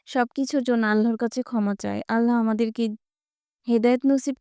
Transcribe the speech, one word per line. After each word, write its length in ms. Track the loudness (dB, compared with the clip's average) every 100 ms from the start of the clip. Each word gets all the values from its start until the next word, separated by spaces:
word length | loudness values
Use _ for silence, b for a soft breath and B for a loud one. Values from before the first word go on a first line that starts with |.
| -6
সবকিছুর 540 | -2 -2 -2 -2 -2
জন্য 200 | 0 0 2
আল্লাহর 320 | 2 2 0
কাছে 220 | -4 -4
ক্ষমা 320 | -4 -2 -2
চাই। 240 | -2 -6 -6 -2
আল্লাহ 260 | 0 2 2
আমাদেরকে 460 | 0 0 -2 -2 -4 -4 _ _ _ _ _ _ 0
হেদায়েত 340 | 2 4 4 2
নসিব 300 | 2 0 -2